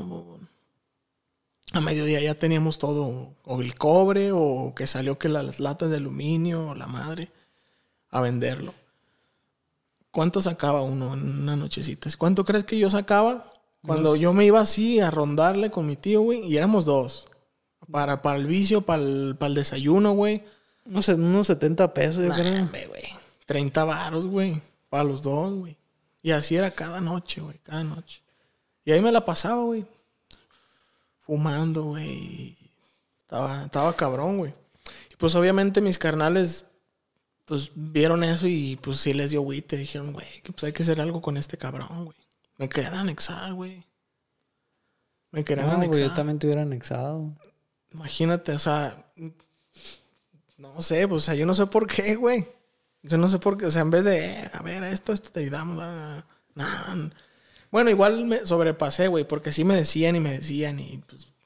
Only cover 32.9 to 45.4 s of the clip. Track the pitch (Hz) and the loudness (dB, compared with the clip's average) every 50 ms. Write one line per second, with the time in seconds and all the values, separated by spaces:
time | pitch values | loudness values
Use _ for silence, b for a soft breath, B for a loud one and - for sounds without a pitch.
32.9 | _ _ _ _ _ _ _ - - 117 135 135 135 143 139 143 - 139 147 170 | _ _ _ _ _ _ _ -10 -6 -4 -4 -4 -4 -8 -8 -4 -2 0 2 2
33.9 | 170 - 160 131 127 131 147 185 202 196 165 143 - - _ _ B B B B | 2 0 -2 -2 -2 -2 -2 -2 -2 -2 -4 -6 -8 -14 _ _ B B B B
34.9 | B B B B B B 165 160 165 175 175 185 190 196 196 196 196 202 208 190 | B B B B B B 0 2 4 4 4 4 4 4 4 4 4 2 2 2
35.9 | 180 - - 160 156 156 151 160 175 190 180 170 165 - - _ _ _ _ _ | 2 0 0 0 0 2 2 2 4 2 2 0 -2 -6 -10 _ _ _ _ _
36.9 | _ _ _ _ _ _ _ _ _ _ _ - 151 139 139 - - 156 156 156 | _ _ _ _ _ _ _ _ _ _ _ -6 -6 -4 -4 -6 -10 -12 -8 -2
37.9 | 156 147 151 165 165 170 170 165 170 165 185 180 175 151 139 135 131 131 - 143 | 2 4 4 4 4 4 2 2 0 0 0 0 0 0 -2 -4 -6 -6 -6 -4
38.9 | 135 135 - 147 139 143 143 143 151 143 139 139 135 147 - - 151 139 139 - | -4 -2 0 0 0 0 0 -2 -2 -2 -2 -2 -6 -8 -8 -6 -6 -6 -6 -6
39.9 | - 147 143 147 143 143 - - - - - - - - 151 151 151 - 165 165 | -8 -10 -10 -10 -12 -12 -14 -16 -18 -16 -16 -16 -12 -8 -8 -6 -4 -2 0 0
40.9 | 160 156 151 170 165 170 - 151 143 139 147 - - - - 131 135 131 131 - | 0 0 0 -4 -4 -6 -4 -4 -4 -4 -6 -8 -10 -10 -10 -10 -8 -10 -10 -10
41.9 | 165 165 170 160 - _ _ _ _ _ _ _ _ - 135 127 - 147 127 147 | -12 -12 -12 -14 -16 _ _ _ _ _ _ _ _ -8 -8 -4 -4 -4 -4 -4
42.9 | 175 190 202 185 151 - - - 175 - 185 190 185 180 185 185 190 180 - _ | -4 -4 -4 -4 -4 -4 -6 -6 -6 -8 -10 -10 -10 -10 -10 -12 -14 -18 -20 _
43.9 | _ _ _ _ _ _ _ _ _ _ _ _ _ _ _ _ _ _ _ _ | _ _ _ _ _ _ _ _ _ _ _ _ _ _ _ _ _ _ _ _
44.9 | _ _ _ _ _ _ _ _ - 151 | _ _ _ _ _ _ _ _ -6 -6